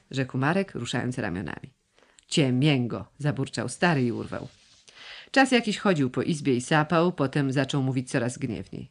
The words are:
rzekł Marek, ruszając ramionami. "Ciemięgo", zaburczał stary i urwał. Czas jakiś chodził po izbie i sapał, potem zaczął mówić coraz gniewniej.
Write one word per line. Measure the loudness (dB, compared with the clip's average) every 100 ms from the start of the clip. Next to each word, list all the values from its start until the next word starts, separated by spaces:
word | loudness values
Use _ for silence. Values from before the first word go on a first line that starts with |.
| _
rzekł | -6 -4 -2
Marek, | 0 0 -2
ruszając | -6 -6 -4 -4 -4
ramionami. | -4 -4 -6 -10 -16 _ _ _ _ _ _
"Ciemięgo", | 2 4 4 4 2 0 -6 -10 -4
zaburczał | -2 -2 -4 -4 -6
stary | 0 2 2
i | 0
urwał. | -2 -6 -10 -10 -16 _ _ -20 -20 -20 -20 0
Czas | 4 6
jakiś | 4 2 0
chodził | 2 2 2
po | 0
izbie | -2 0 0
i | 0
sapał, | 2 2 4 4 2
potem | 2 -2 0 0
zaczął | 0 0 0
mówić | 0 0 -2
coraz | -2 -2 -4
gniewniej. | -6 -6 -8 -14 -14